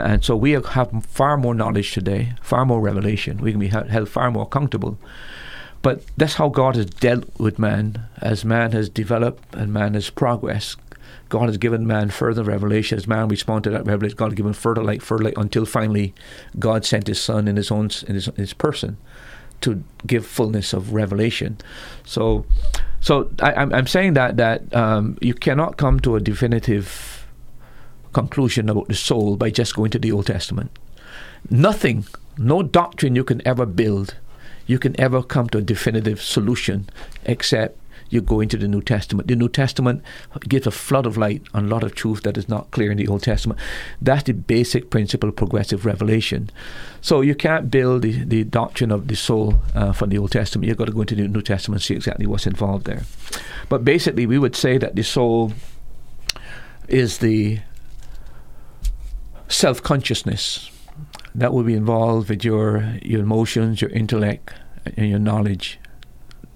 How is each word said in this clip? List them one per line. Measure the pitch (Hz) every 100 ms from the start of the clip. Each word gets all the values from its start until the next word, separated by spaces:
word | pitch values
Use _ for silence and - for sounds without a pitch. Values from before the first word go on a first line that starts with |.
and | - 104
so | - 113
we | 135
have | 147 - 127 123 110 -
far | - 139 143
more | 123
knowledge | 117 110 101 98
today, | - 95 98 120 123
far | - 123
more | 131 117
revelation. | 101 101 101 107 - 104
We | 110
can | 104
be | 98
held, | 107 -
held | 110 104
far | - 127
more | 107
accountable. | 101 139 147 107 - 107 - - - - - - - -
But | 131 135 - -
that's | 156
how | - 151
God | 131 131 120
has | 98
dealt | - 123 123 - -
with | 107 -
man, | 110 104 107 107 113 -
as | 113 107
man | 113 117 117
has | 110 107
developed | - 104 117 120 127 -
and | - 104
man | 107 104
has | 104 -
progressed. | - 120 120 - 104 - - - - - - -
God | 113 117
has | 107
given | 117 113 113
man | 107 104
further | - 117 113
revelation. | 104 101 104 107 107 107
As | 98
man | 110 110
responded | 104 - 110 104
to | 107
that | 104
revelation, | 101 104 -
God | 110
has | 107
given | 104
further | 101 117 113
light, | 107 107
further | - 110
light, | 110 -
until | 101 113
finally | 107 120 107 104 98 - - - - -
God | 110 110
sent | - 107 101
his | 104
son | - 107 104
in | 101
his | 98
own, | 107 107 - -
in |
his, | 98 90 -
his | 98
person | - 151 - - 113 - - - - - -
to | 127 98 - - 113
give | 120 98
fullness | - 110 107 95
of | 95 98
revelation. | 107 101 101 113 - 110 107 - - - -
So, | - - 113 110 - - - - - -
so | - 143 - -
I, | 147
I'm, | - 139
I'm | 123 131
saying | 185 190
that, | 139 127 117
that, | 113 113 - 117
um, | 110 110 107 -
you | 123
cannot | 120 - 139 165 -
come | 139 131
to | 131
a | 113
definitive | 101 104 120 117 - 104 98 - - - - - - - - - - - -
conclusion | - - - 127 - 107
about | 104 -
the |
soul | 107 - 120 104 101
by | 117
just | 107 113
going | - 110
to | 117
the | 113
Old | 101 -
Testament. | 90 - 90 - - - - - - - - -
Nothing, | 120 160 208 143 107 101 - - -
no | 117 170
doctrine | 156 175 175 - 143 123
you |
can | 127 120 131
ever | 127
build, | 117 90 110 101 98 - - - - - -
you | 127
can | 139 -
ever | 131 127
come | - 139 117
to | 107
a |
definitive | 98 104 - 110 107 104
solution | - - 104 123 - 101 101 - - -
except | - 120 - 117 110 - - - -
you | 117
go | 92 107
into | 107 110
the | 101
New | 101
Testament. | - 104 - 101 -
The |
New | 120 123
Testament | - 131 - 123 139 - - - - -
gives | 135 113
a |
flood | - - 135 120
of | 107
light | 107 104 -
on | 104
a | 104
lot | 113
of | -
truth | - 113 107
that | 104 104
is | 98
not | 107 -
clear | - 104
in | 104
the | 101
Old | 101
Testament. | - 107 113 - - - - -
That's | 127 143
the | 139
basic | 110 - 117 120 123 -
principle | 117 104 - 104
of | -
progressive | 101 104 107 98 107
revelation. | 95 107 110 - 64 104 - - - - -
So | - 151
you | 139
can't | 143 160 160 127
build | 131 127 123
the, | 110 120
the | 127 110
doctrine | 110 120 113 - 117
of | 104 -
the | 110
soul, | - 110 107 104 -
uh, | 110 98
from | 98 101
the | 101
Old | 101
Testament. | 107 101 - 110
You've | 113
got |
to | 110
go | 110
into | 104
the | 107 101
New | 107
Testament | 101 98 - 101
and | -
see |
exactly | - - - 101
what's | 101 95
involved | - 101 98
there. | - - 120 - - - - - -
But | 139 117
basically, | 160 170 117 117
we | 131
would | 131
say | - 135 110
that | 107 95
the |
soul | 107 143 120 117 113 - - - - - - - - - - - - - -
is | 127 123 -
the | 113 110 107 107 - - - - - - - - - - - - - - - - - - -
self-consciousness | - 175 170 - 139 - 113 - 104 - - - - - - 151 - -
that | 117 120
will | 131
be | 117
involved | 110 107 113 113 113 101
with | 104
your, | 117 107 107 107 110 113
your | - 113
emotions, | 104 110 117 117 113 110
your | 110
intellect, | 113 107 110 104 - - - - - - 107
and | 107
your | 104
knowledge, | 107 107 107 95 - - - - - - - - -